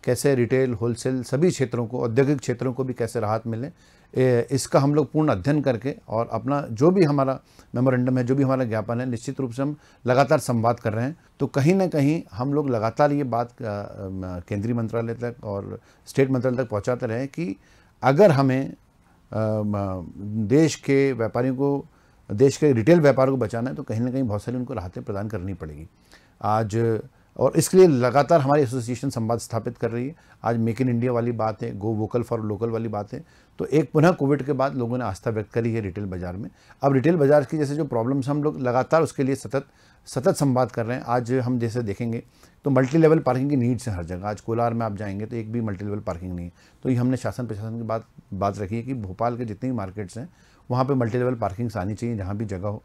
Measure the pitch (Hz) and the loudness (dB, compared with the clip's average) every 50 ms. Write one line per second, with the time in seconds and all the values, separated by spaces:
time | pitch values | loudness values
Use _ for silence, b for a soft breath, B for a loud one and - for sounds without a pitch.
0 | - - 127 117 - 143 139 123 120 107 131 131 135 127 123 101 113 117 120 113 | 0 0 -2 2 2 2 4 4 2 2 2 2 2 0 0 -2 -2 -4 -4 -2
1 | - 131 131 131 120 - - 135 160 185 - - 135 123 - 117 120 110 120 123 | -4 -4 -4 -4 -4 -4 -2 2 2 2 2 0 -2 -2 -2 -4 -4 -4 -4 -4
2 | 131 120 110 120 139 131 151 139 - - 123 110 123 131 123 120 131 127 123 - | -4 0 2 2 2 2 2 -2 0 -4 -4 -2 -2 -6 -4 -4 -4 -6 -4 -4
3 | 120 110 - 120 113 104 107 113 110 117 113 110 123 156 175 b b b b b | -4 -4 -2 -4 -2 0 -2 -2 -2 -4 -6 -6 -6 -10 -12 b b b b b
4 | b b b - 127 131 123 117 113 - 139 131 - - - 165 139 139 147 147 | b b b 2 2 4 4 2 2 0 -2 -2 -2 2 2 4 4 4 2 2
5 | 147 123 - 156 156 151 123 98 90 131 151 151 131 139 123 110 - 135 147 - | 0 0 0 0 2 2 0 0 0 0 0 0 2 0 -2 -2 -2 -6 -8 -8
6 | _ - - 110 113 113 113 113 110 127 143 143 147 - 113 107 135 165 185 202 | _ -6 -4 -4 -4 -4 -4 -6 -4 -2 -2 -2 -4 -6 -2 2 4 4 6 6
7 | 185 147 143 143 139 131 131 - b b b b b b b 120 123 131 127 123 | 4 4 4 2 2 0 -2 -4 b b b b b b b 0 2 2 4 2
8 | 123 127 127 127 127 120 135 139 139 127 135 131 131 117 107 107 107 113 120 117 | 2 2 2 0 2 2 2 2 2 2 2 0 0 0 -2 -4 -2 -2 -4 -4
9 | 127 131 120 113 - - 135 - 135 123 117 123 139 143 151 143 b b b b | -4 -4 -6 -6 -6 -8 -6 -6 -6 -6 -4 -4 -4 -4 -4 -6 b b b b
10 | b 120 123 123 139 135 156 147 - - 123 117 110 117 123 120 - 117 104 110 | b 2 4 4 6 4 4 2 2 0 0 2 2 2 0 0 -2 -4 -2 -2
11 | 120 131 165 b b b b _ 139 139 - 139 127 151 185 190 190 180 - 156 | -4 -4 -6 b b b b _ -6 -2 0 2 4 4 4 4 2 2 2 2
12 | 135 139 156 165 - - - 95 123 139 143 147 151 139 123 113 104 113 107 - | 2 2 2 0 -2 -8 -8 -6 -4 -2 0 0 0 0 0 0 0 -2 2 4
13 | 147 147 143 143 147 127 113 117 120 120 - _ - 110 101 101 101 - - - | 4 4 4 2 -2 -2 -2 -4 -4 -4 -8 _ -8 -6 -6 -6 -6 -8 -10 -10
14 | 101 95 95 95 92 92 90 87 85 - 104 101 98 113 123 120 113 107 110 117 | -10 -8 -8 -8 -8 -6 -8 -8 -8 -6 -6 -4 -2 -2 -2 -2 -2 -2 -2 -4
15 | 113 113 117 113 120 120 117 - - 110 101 101 98 98 98 101 b b b b | -4 -4 -6 -6 -6 -8 -8 -8 -8 -8 -6 -6 -6 -8 -12 -12 b b b b
16 | b - - - 139 131 135 127 117 131 127 120 131 110 107 104 101 - 123 120 | b -8 2 2 4 4 4 2 2 0 0 0 -2 -2 -2 -4 -2 -2 -4 -2
17 | - 117 110 117 135 135 - - 165 185 - - b b b b b b b _ | -2 -4 -4 -4 -4 -6 -6 -6 -6 -6 -6 -10 b b b b b b b _
18 | - - 208 160 208 202 147 131 139 135 127 131 135 - - - _ _ _ _ | 2 2 6 8 8 8 8 6 4 4 2 2 -2 -4 -8 -14 _ _ _ _
19 | b b b b _ _ - 107 110 107 107 107 107 104 101 104 101 98 95 92 | b b b b _ _ -4 -2 0 0 0 0 -2 -2 -2 -2 -2 -4 -4 -6
20 | 85 78 85 - 101 104 104 110 110 101 120 143 165 147 - - - - 139 135 | -8 -12 -14 -12 -12 -8 -4 -4 0 4 4 6 6 4 2 -2 -2 0 2 2
21 | 139 135 131 113 117 107 - 120 123 131 131 127 139 143 143 139 - - b b | 2 2 0 -2 -4 -2 -2 -2 -2 -2 -2 0 0 0 0 -2 -4 -10 b b
22 | b b b b b _ 113 101 127 139 131 - - 151 135 113 110 151 170 175 | b b b b b _ 0 4 4 4 4 4 4 4 4 4 6 6 6 8
23 | 151 143 131 117 131 131 135 131 120 104 104 117 117 127 147 151 139 - 110 107 | 8 6 6 6 4 2 2 0 -2 -2 -4 -4 -4 -4 -6 -8 -8 -6 -4 -4
24 | 120 127 120 135 135 117 101 104 - - 120 127 123 120 135 110 90 92 - 123 | -2 -2 -2 -2 -2 -2 -2 -4 -4 -4 -6 -6 -6 -6 -8 -8 -8 -8 -12 -12
25 | 127 - 107 98 101 107 107 104 87 98 98 87 - 78 76 71 80 85 _ b | -10 -8 -6 -6 -6 -6 -6 -6 -6 -6 -8 -8 -10 -12 -12 -14 -16 -18 _ b
26 | b b b b b b b b - 101 107 110 113 107 95 113 117 117 113 107 | b b b b b b b b -2 0 0 2 0 0 0 0 2 2 0 -2
27 | - - b b b b b - 117 135 - 165 156 - - 185 185 175 147 123 | -4 -10 b b b b b 0 0 2 4 2 0 4 8 8 8 8 8 4
28 | 120 127 113 139 143 147 170 165 139 131 143 151 147 113 123 131 117 110 127 113 | 2 4 4 4 4 6 4 4 4 4 4 4 2 2 0 -6 -4 -4 -6 -4
29 | - 143 123 123 113 110 117 117 - - - 113 107 - 117 - - 117 110 120 | -4 -6 -4 -2 -2 -2 -2 -2 -4 -4 -6 -6 -4 -6 -8 -4 -4 -4 -4 -4
30 | 123 135 160 b b b b b - 113 120 117 113 113 113 110 131 127 120 117 | -6 -6 -10 b b b b b -2 -2 0 2 2 0 0 0 0 0 2 2
31 | 117 127 123 117 117 117 120 110 110 110 107 - 123 117 120 107 95 110 113 104 | 0 0 0 0 0 -2 -2 -2 -2 -4 -4 -4 -8 -8 -8 -6 -4 -4 -2 -2
32 | 107 104 - 120 117 - 120 110 110 107 107 98 113 117 113 110 113 113 107 104 | -2 -2 -2 -2 -2 -2 -4 -4 -4 -4 -4 -4 -4 -4 -2 -2 -4 -4 -4 -6
33 | 104 104 - 123 - b b b b b b _ - - - 151 156 - - 156 | -8 -8 -10 -14 -14 b b b b b b _ -8 0 0 0 0 2 2 4
34 | 147 175 185 - 147 135 147 143 135 131 147 127 131 139 - 131 120 117 120 123 | 4 4 4 4 2 0 2 0 0 -2 0 0 0 0 0 -2 -2 -2 -2 -4
35 | 123 107 95 - - 120 110 107 107 - - 120 117 117 113 117 104 98 85 - | -4 -4 -6 -4 -4 -4 -4 -4 -6 -4 -4 -2 -2 0 -2 -2 -4 -4 -6 -6
36 | 104 101 92 90 87 90 90 92 120 185 b b b b b b - 139 139 135 | -6 -6 -6 -6 -6 -8 -8 -8 -10 -12 b b b b b b 0 2 2 4
37 | 117 151 180 180 143 135 147 147 139 - - 156 147 139 143 147 160 139 - 117 | 4 4 4 4 4 6 6 4 4 2 -2 -2 -2 -2 -2 -4 -4 -2 0 -2
38 | 113 123 135 143 131 127 147 147 143 151 156 156 135 123 120 127 127 - - 160 | 0 0 0 -2 0 -2 -2 0 0 -2 -2 -2 -2 0 0 0 0 2 2 2
39 | 165 135 - - 143 131 139 127 - 110 - 135 139 _ b b b b b b | 2 2 0 -2 -2 -2 -2 -4 -6 -4 -4 -4 -6 _ b b b b b b
40 | b - - 143 127 185 175 - 151 139 127 127 127 110 - - 117 107 123 135 | b -8 -8 0 2 2 2 4 2 2 4 2 0 0 0 -4 -4 -4 -4 -6
41 | - - 120 123 123 110 127 131 123 123 127 123 117 117 104 123 120 107 98 - | -4 -2 -2 -2 0 0 -2 0 0 0 -2 0 -2 -2 -2 -4 -4 -4 -4 -4
42 | 120 117 113 120 - b b b b b b b _ 147 139 127 135 127 135 165 | -4 -6 -4 -6 -8 b b b b b b b _ 2 4 4 4 4 4 6
43 | 160 156 156 156 143 127 127 127 131 143 147 135 120 120 127 107 - - 101 87 | 6 8 6 6 4 2 0 2 0 0 0 2 2 2 0 -2 -2 -6 -6 -6
44 | 85 80 90 90 95 104 107 98 - - 113 113 117 120 113 117 117 110 104 98 | -6 -6 -8 -6 -6 -6 -8 -8 -6 -4 -2 0 0 0 0 0 -2 -4 -4 -6
45 | 107 101 95 98 107 110 123 117 113 110 110 120 113 110 101 90 101 104 101 104 | -6 -6 -6 -6 -8 -6 -6 -8 -8 -6 -6 -4 -4 -4 -6 -6 -6 -6 -6 -6
46 | - - 90 87 90 92 90 87 87 87 - b b b b b _ 127 131 120 | -6 -6 -8 -8 -8 -8 -8 -8 -8 -10 -14 b b b b b _ -2 0 0
47 | 120 127 131 120 - 110 101 - 127 113 110 98 107 110 113 117 117 110 110 113 | 2 0 0 -2 -4 -6 -6 -6 -8 -8 -8 -8 -8 -10 -8 -8 -6 -4 -4 -6
48 | 110 _ _ - - _ - 95 98 101 101 101 104 90 104 117 113 127 135 127 | -6 _ _ -20 -18 _ -6 -2 -2 -2 -2 -2 -6 -4 -4 -6 -6 -6 -8 -8
49 | 104 95 92 - 113 120 123 117 127 113 104 - - 131 131 113 98 92 90 104 | -6 -10 -6 -2 -2 -2 -2 -4 -6 -8 -8 -6 -6 -4 -4 -4 -6 -8 -8 -10
50 | 104 90 - 110 127 175 b b b b b b b _ 123 123 131 127 143 131 | -12 -10 -10 -14 -14 -14 b b b b b b b _ 0 0 2 2 2 0
51 | 123 113 104 123 123 123 127 117 107 98 92 95 120 117 101 107 90 98 107 - | 0 0 0 0 0 0 -2 -2 -4 -6 -4 -4 -6 -6 -4 -4 -4 -4 -4 -4
52 | - 117 120 107 98 90 101 101 117 104 101 92 90 104 101 107 _ | -4 -6 -4 -4 -6 -6 -6 -6 -6 -6 -6 -6 -6 -6 -8 -8 _